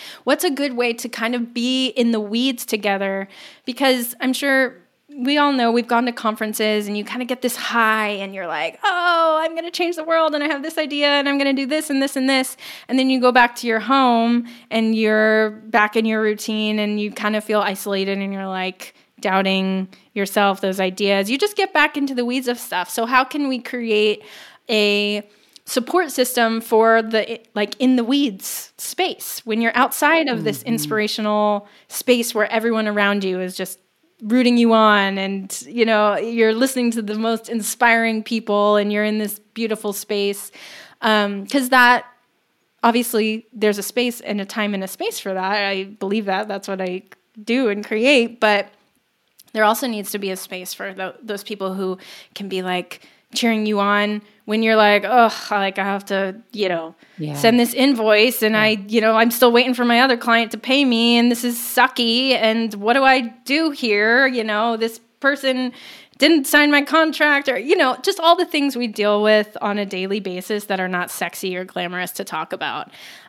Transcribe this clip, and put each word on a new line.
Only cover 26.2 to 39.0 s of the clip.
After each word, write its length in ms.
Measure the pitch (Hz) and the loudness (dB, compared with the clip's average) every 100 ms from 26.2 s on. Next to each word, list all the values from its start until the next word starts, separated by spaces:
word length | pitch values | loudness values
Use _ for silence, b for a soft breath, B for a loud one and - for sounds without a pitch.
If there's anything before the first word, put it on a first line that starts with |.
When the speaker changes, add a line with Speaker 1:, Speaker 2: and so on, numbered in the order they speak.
| 254 - 226 226 | 0 2 0 0
Speaker 1:
for 420 | 226 220 226 226 | 0 2 4 4
the, 380 | 220 220 - 226 - | 2 -2 -4 -8 -10
like, 200 | 214 208 - | -6 -6 0
in 160 | 254 254 | 2 2
the 80 | |
weeds 680 | 226 285 254 190 - - - - | 2 0 0 -4 -10 -12 -14 -14
space 640 | - - 359 - - - | -10 -4 -4 -4 -12 -12
when 160 | 233 220 | -4 -2
you're 160 | 233 240 | 0 2
outside 520 | 277 - 294 330 285 | 0 2 2 2 2
of 160 | 185 | -2
this 140 | 156 139 | -4 -4
Speaker 2:
Mm-hmm. 80 | - | -4
Speaker 1:
inspirational 1000 | 226 151 220 214 - 214 208 208 208 202 b b | -4 -2 -2 -2 -2 -2 0 2 0 -4 b b
space 480 | - - 247 233 220 | -6 2 2 2 -2
where 100 | 214 | 0
everyone 340 | 233 226 220 214 | 0 0 -2 0
around 380 | 208 202 202 | 2 2 2
you 160 | 190 185 | -2 -4
is 160 | 185 185 | -6 -8
just 240 | 185 - _ _ _ _ | -10 -10 _ _ _ _
rooting 320 | 214 247 247 240 | -2 2 4 4
you 140 | 233 | 6
on 440 | 220 214 202 196 196 | 6 6 4 2 -2
and, 460 | 196 196 196 - 240 | -4 -6 -8 -12 -10
you 160 | 240 | 0
know, 320 | 226 214 208 185 | 2 4 2 0
you're 340 | 226 233 220 | -2 2 2
listening 380 | 220 262 254 240 | 2 0 0 -2
to 100 | 226 | -2
the 140 | 208 214 | -4 -4
most 320 | 226 226 226 | -2 -2 -4
inspiring 720 | 233 196 - 240 226 226 220 | -6 -6 0 2 4 2 -2
people 540 | 214 226 220 208 208 | -4 -6 0 2 4
and 180 | 208 208 | 4 2
you're 120 | 208 | 0